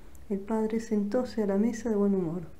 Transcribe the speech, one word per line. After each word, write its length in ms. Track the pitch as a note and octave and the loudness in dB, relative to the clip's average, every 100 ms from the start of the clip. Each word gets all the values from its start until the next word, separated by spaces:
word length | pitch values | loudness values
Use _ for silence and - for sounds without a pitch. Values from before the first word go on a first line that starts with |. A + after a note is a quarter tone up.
| - - - | -16 -14 -6
el 100 | G3 | -4
padre 400 | G3 A3 A3 A3+ | 0 0 0 -2
sentóse 640 | - G#3 G3+ B3+ B3 A3+ | 0 0 2 0 0 0
a 20 | G3+ | 2
la 120 | G3 | 4
mesa 320 | A#3+ - A#3 | 2 0 -2
de 80 | G#3 | 2
buen 180 | G3+ F#3+ | 4 4
humor. 280 | E3 F3+ D#3+ | 0 -4 -8